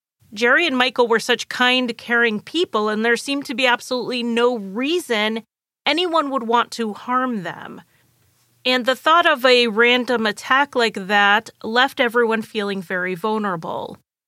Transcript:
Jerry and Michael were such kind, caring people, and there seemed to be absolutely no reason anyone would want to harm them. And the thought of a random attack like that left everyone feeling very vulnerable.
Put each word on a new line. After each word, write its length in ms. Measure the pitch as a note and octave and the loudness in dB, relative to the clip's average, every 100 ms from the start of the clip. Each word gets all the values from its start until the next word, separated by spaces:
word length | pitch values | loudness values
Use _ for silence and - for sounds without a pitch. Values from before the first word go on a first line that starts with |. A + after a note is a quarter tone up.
| _ _ _ | _ _ _
Jerry 320 | G#3 A#3+ D4 E4+ | -2 2 2 2
and 100 | C4 | 2
Michael 300 | B3+ - A#3+ | 0 2 2
were 140 | A3+ | 2
such 280 | - A#3 - | 0 -2 -4
kind, 480 | - B3 B3+ B3 A#3 | 0 2 2 0 -6
caring 440 | - A#3+ A#3 G#3+ | -4 0 0 -2
people, 480 | - D#4+ F4+ A3 G#3+ | -4 -4 -2 -2 -2
and 160 | G#3+ | 0
there 120 | A3+ A#3 | 0 0
seemed 280 | - C#4 C#4 | -2 -6 -4
to 80 | |
be 120 | A#3+ B3+ | -2 2
absolutely 580 | A#3+ - B3+ G#3 B3 | 0 -2 -6 -4 -4
no 320 | A#3 A#3 A#3+ A#3+ | -2 0 2 0
reason 880 | G3 G3 C#4 F4 - A3 G#3+ A3+ - _ _ _ | -6 -6 -2 -2 -2 -2 -2 -4 -10 _ _ _
anyone 460 | - D4+ F4+ D#4+ C#4+ | -2 -2 0 0 0
would 140 | C4+ | -2
want 260 | A3+ A#3+ - | 0 0 0
to 240 | - A3+ | -4 -6
harm 480 | G3 - B3+ B3+ A3+ | -6 -4 -2 0 -4
them. 400 | E3+ - - - - _ _ _ _ _ _ _ | -6 -10 -14 -18 -20 _ _ _ _ _ _ _
And 220 | B3+ B3+ A#3+ | -2 0 0
the 100 | C4 | 0
thought 300 | D#4 E4 E4+ | 4 4 4
of 180 | C#4+ | 4
a 220 | C4 B3 A#3+ | 4 4 4
random 580 | G#3 A#3+ B3 A#3+ A#3+ | 4 4 4 2 0
attack 520 | A3 G3+ - C4+ C#4+ B3+ | 0 -4 0 2 2 0
like 180 | A3+ | -2
that 560 | G3+ F#3 G#3 G3+ G#3 A3 - | -2 0 2 4 2 0 -10
left 340 | - A#3 C4 - | -4 0 0 0
everyone 440 | B3 A#3 A#3 A3 | 0 2 0 0
feeling 380 | A3 A3 G3+ G3 | -4 -6 -6 -6
very 360 | F3 F#3+ F3+ F3+ | -6 -6 -4 -4
vulnerable. 840 | A3 G#3+ G#3 E3+ E3+ - - - _ _ | -4 -4 -4 -6 -6 -8 -10 -14 _ _